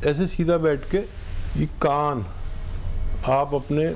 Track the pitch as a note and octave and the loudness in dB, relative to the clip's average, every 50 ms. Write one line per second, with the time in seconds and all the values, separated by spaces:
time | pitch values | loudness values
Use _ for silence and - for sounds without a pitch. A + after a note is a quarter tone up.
0 | - D3 D3 D#3+ F#3 - - - E3 E3+ E3+ D#3+ D#3+ D#3 C#3+ C3+ - - - G3 | 0 0 2 2 0 0 0 0 2 4 4 4 4 2 2 2 -2 0 -2 -2
1 | A3+ - - - - - - - - - - D3 D3+ D3 - - D3+ D3 C#3 D3 | -2 -2 -8 -10 -8 -6 -4 -4 -2 -2 0 0 0 0 0 0 2 2 2 2
2 | D3 D3 C#3 A#2 F#2 E2 - - - - - - - - - - - - - - | 2 0 0 -2 -4 -6 -6 -6 -6 -6 -4 -6 -6 -4 -4 -4 -2 -2 0 0
3 | - - - - - B2+ C3 C#3 C#3+ C#3 C#3+ C3+ C3 - C#3+ D3+ D#3+ E3+ E3 | 0 0 0 0 2 2 2 2 2 2 -2 -2 0 0 0 2 2 0 0